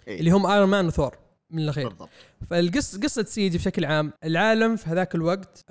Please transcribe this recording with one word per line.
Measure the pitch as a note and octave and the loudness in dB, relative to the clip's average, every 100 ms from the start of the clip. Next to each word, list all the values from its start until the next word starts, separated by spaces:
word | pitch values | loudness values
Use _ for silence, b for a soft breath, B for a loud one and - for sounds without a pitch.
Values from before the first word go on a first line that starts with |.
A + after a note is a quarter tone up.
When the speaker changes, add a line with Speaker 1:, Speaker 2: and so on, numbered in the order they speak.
| - | -14
Speaker 1:
إيه. | D#3+ | -2
Speaker 2:
اللي | E3 | 2
هم | G3 F#3 | 4 4
آيرون | G3+ F#3+ | 4 4
مان | G3+ F3 | 4 2
وثور، | D#3 C#3 - _ _ _ | 0 -4 -6 _ _ _
من | D#3+ | -4
الأخير. | D3+ C#3+ B2 | -4 -4 -6
Speaker 1:
بالضبط. | - F2 B B B - | -8 -18 B B B -4
Speaker 2:
فالقص-، | E3+ F3 B3 - G3 | 0 2 0 -4 -4
قصة | D4 A#3+ | -4 -4
سيج | G#3 A3 G3 E3 | -4 -2 0 0
بشكل | F#3+ F3+ D3 | -2 -2 0
عام، | D#3 D3+ - | 0 -2 -6
العالم | D#3+ E3 A3 A3 A3+ A3 | -2 2 2 4 2 0
في | D#3+ | -2
هذاك | E3+ F#3 E3+ | -2 0 -2
الوقت، | E3 G3 F#3 - - | -2 -2 -6 -20 -10